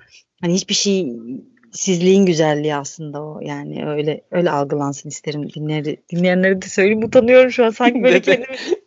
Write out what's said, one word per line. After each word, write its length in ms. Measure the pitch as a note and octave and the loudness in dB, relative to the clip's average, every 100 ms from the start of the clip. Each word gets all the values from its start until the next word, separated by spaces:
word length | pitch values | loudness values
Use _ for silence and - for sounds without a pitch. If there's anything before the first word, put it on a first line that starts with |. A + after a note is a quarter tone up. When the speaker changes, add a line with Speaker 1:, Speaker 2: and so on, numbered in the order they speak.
| _ _ _ _ | _ _ _ _
Speaker 1:
hani 120 | F3 | -2
hiçbir 200 | F#3 - | -2 -2
şey, 400 | G3 G3+ F#3+ D3+ A#2 A#2 C3 - _ _ | -2 0 0 -2 -8 -12 -14 -16 _ _
sizliğin 540 | - F#3+ F3 F3+ G3 F#3+ | -8 -4 0 4 4 4
güzelliği 500 | D#3+ D#3 D3 D3+ D3 | 4 2 0 -2 -4
aslında 460 | C#3+ - D3+ C#3+ | -8 -12 -12 -10
o. 160 | D3+ D#3 | -12 -10
Yani 440 | D3+ C#3+ D3 D3+ D3+ | -10 -10 -10 -8 -6
öyle, 320 | D3 D3+ D3 - | -2 -2 -4 -4
öyle 200 | F3+ F3 | -2 0
algılansın 580 | D3 C#3 D3 C#3+ C#3 D3+ | 0 -2 -2 -4 -6 -12
isterim. 400 | - D#3 D3 C#3+ | -12 -10 -8 -10
Dinleri-, 440 | D3+ D3+ D#3 D3 C#3+ _ | -8 -6 -4 -4 -8 _
dinleyenlere 520 | E3+ F3+ F3+ F#3 F#3+ | -2 0 2 2 0
de 40 | F#3+ | -2
söyleyeyim, 380 | - F#3+ A3 | 0 2 2
utanıyorum 480 | A3+ C4 A#3 B3+ B3+ | 2 4 6 6 6
şu 140 | A#3+ A3+ | 2 0
an. 40 | |
Sanki 340 | A3 A#3+ B3 | 2 0 2
böyle 120 | B3+ C4 | 4 4
Speaker 2:
<laughs> 100 | - | 4
Dede. 60 | |
Speaker 1:
kendimi 260 | B3 C4 C4 - F4+ | 0 -2 -10 -6 -6